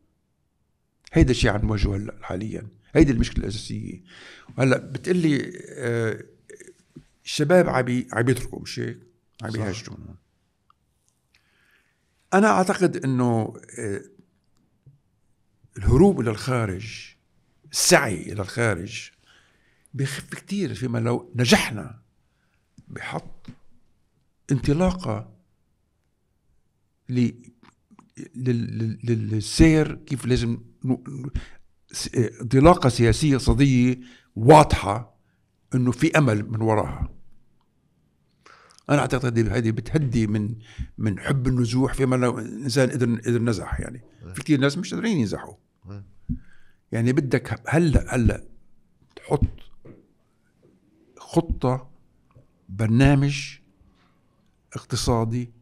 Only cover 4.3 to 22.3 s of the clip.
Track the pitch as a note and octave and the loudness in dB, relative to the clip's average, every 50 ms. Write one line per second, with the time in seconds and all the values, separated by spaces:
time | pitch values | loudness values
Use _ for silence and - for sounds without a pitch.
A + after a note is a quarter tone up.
4.3 | - - - - - B2 C3+ C3 B2+ - - - C3+ - - - F#3 F3+ E3 D#3 | -20 -20 -20 -10 -4 0 2 2 2 0 -2 -6 -12 -6 -2 -2 0 2 2 2
5.3 | C#3+ B2+ - - - - - - - C#3+ B2+ A#2 A#2+ A#2 A2+ A2 G#2 - - - | 0 0 -2 -6 -12 -16 -16 -16 -12 -8 -6 -4 -2 -2 -2 -2 -4 -6 -10 -16
6.3 | _ _ _ - - - - - - _ _ _ _ - - _ _ _ _ - | _ _ _ -20 -20 -20 -20 -20 -20 _ _ _ _ -20 -20 _ _ _ _ -8
7.3 | - - D3+ D3 F3+ F3+ E3+ - B2+ C3 B2 B2 B2 B2+ A#2+ - - G#2+ A#2 C3+ | -4 -2 2 4 6 6 6 4 2 0 0 0 -2 -2 -4 -2 -2 0 2 2
8.3 | B2 - - - - - - - - B2+ A#2 A#2 A#2+ - - _ _ _ _ _ | 0 0 -4 -8 -12 -14 -14 -12 -10 -8 -8 -8 -10 -12 -18 _ _ _ _ _
9.3 | _ - A2+ G#2+ A2 A2 A2 G2 F2+ A2+ - - - E2+ D#2+ - F2+ - _ _ | _ -12 -10 -8 -6 -6 -6 -6 -6 -8 -10 -14 -16 -16 -18 -18 -20 -20 _ _
10.3 | _ _ _ _ _ _ _ _ _ _ _ _ _ _ _ _ _ _ _ _ | _ _ _ _ _ _ _ _ _ _ _ _ _ _ _ _ _ _ _ _
11.3 | _ _ _ _ _ _ _ _ _ _ _ _ _ _ _ _ _ _ _ _ | _ _ _ _ _ _ _ _ _ _ _ _ _ _ _ _ _ _ _ _
12.3 | F3+ G3 G#3+ G#3+ G3+ F#3 F#3 G3 F#3+ - F#3 E3 - - - C3+ C3 B2 B2 B2 | 2 4 4 6 4 4 2 0 0 2 0 0 0 -2 -4 -2 0 0 2 2
13.3 | A#2 A2+ G#2+ A2+ - - - - - A#2+ A#2+ G2+ G2 - - - _ - _ _ | 2 0 0 -2 -6 -12 -18 -16 -12 -10 -8 -6 -6 -8 -10 -14 _ -20 _ _
14.3 | _ _ _ _ _ _ _ _ _ _ _ - - _ _ _ _ _ _ _ | _ _ _ _ _ _ _ _ _ _ _ -20 -20 _ _ _ _ _ _ _
15.3 | _ _ _ _ _ _ _ _ _ - F#2+ G#2 A#2+ C#3 F#3+ G3+ F3+ - A2+ A#2 | _ _ _ _ _ _ _ _ _ -4 2 4 6 8 8 6 6 4 0 -2
16.3 | G#2 G2+ - C3 B2+ A#2+ A2+ F#2+ F2+ F#2+ A2 G#2+ - - - - - _ _ _ | -4 -4 -2 -2 0 0 0 -2 -4 -6 -10 -12 -14 -16 -16 -20 -20 _ _ _
17.3 | _ _ _ _ _ _ _ - - - - - F3 D3+ C#3 A2+ F2+ E2 - - | _ _ _ _ _ _ _ -8 -4 -2 2 4 4 4 4 0 -4 -6 -8 -8
18.3 | F2+ G#2+ F#2+ - - A#2 A#2+ A2 G2 E2+ F#2+ G#2+ A#2 - - - - _ _ _ | -8 -8 -8 -6 -4 -2 0 0 0 -2 -6 -10 -12 -12 -14 -16 -20 _ _ _
19.3 | _ _ _ _ _ _ _ _ _ _ _ _ - B2+ C3+ C3+ - - - - | _ _ _ _ _ _ _ _ _ _ _ _ -8 -6 -6 -6 -6 -8 -12 -14
20.3 | - - - - G3 G3+ F#3 B2 G#2+ F#2+ B2+ B2 A#2 A#2 A#2 A#2 A#2+ - - - | -16 -18 -12 -8 -6 -4 -4 -4 -4 -6 -6 -4 -2 -2 -2 -2 -2 -2 -4 -6
21.3 | - A#2+ B2 A#2 A3 - - - A2+ G#2 - - - - _ _ _ _ _ _ | -4 0 2 4 4 4 2 0 -6 -10 -12 -12 -16 -20 _ _ _ _ _ _